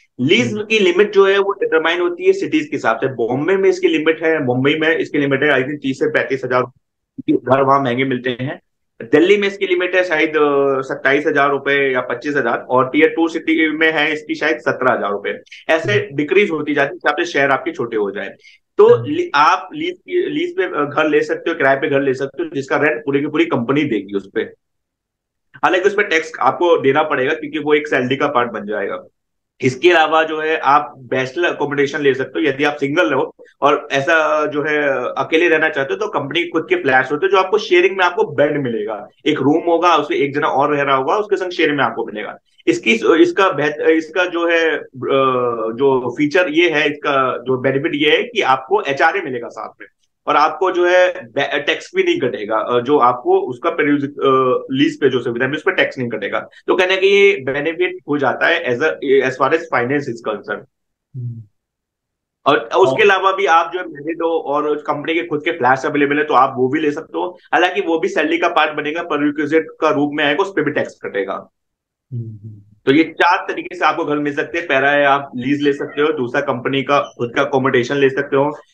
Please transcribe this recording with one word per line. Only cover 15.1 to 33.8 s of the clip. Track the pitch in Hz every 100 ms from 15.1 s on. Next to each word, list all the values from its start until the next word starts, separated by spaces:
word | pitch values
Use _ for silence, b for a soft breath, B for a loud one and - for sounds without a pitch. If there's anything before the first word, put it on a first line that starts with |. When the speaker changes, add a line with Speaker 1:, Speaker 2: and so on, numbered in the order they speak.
Speaker 1:
रुपए। | 101 104 104 - B B
ऐसे | 160 196
Speaker 2:
Hmm। | 202 202 143
Speaker 1:
decrease | 151 185 202
होती | 156 151
जाती | 147 139
है |
हिसाब | - 156
से | 151
शहर | 170 147 139
आपके | 131 165
छोटे | 151 117 113
हो | 101
जाए। | 101 98 - b b _ -
तो | 220
Speaker 2:
हम्म। | 240 247
Speaker 1:
ली-, | 330 349
आप | 143 156 190 -
lease | 151 170 180
की, | - 180 151
lease | 147 175 175
पे, |
अ, | 180 147
घर | 143 135 156
ले | 151
सकते | 156 165 170
हो, | 160
किराए | 135 135
पे | 143
घर | 139
ले | 139
सकते | 131 139 -
हो, | 165
जिसका | 147 135 147
rent | 147 151
पूरी | - 139
की | 151
पूरी | 156
company | 170 131 117 139
देगी | 139 107 98 98
उस | -
पे। | 113 - - _ _ _ _ _ _ _ _ _ -
हालांकि | 151 185 196
उस |
पे | 202
टैक्स | - 160 156 -
आपको | 127 131 175 160
देना | 135 143
पड़ेगा | 156 139 131
क्योंकि | 156 147 147
वो | 143
एक | 151 147
salary | 143 127 139
का | 143
पार्ट | 123 120
बन | 107 101
जाएगा। | 104 98 92 - _ _ _ _ _
इसके | 131 127 175
अलावा | 170 156 160
जो | 156 156
है | 156 160
आप | 131 143 147 -
बैचलर | 127 131 131 170 170
accommodation | 139 143 143 139 156
ले | 143
सकते | 127 127 170
हो | 151
यदि | 135
आप | 147 147
single | 139 156 165
हो | 131 - - B B
और | 139 143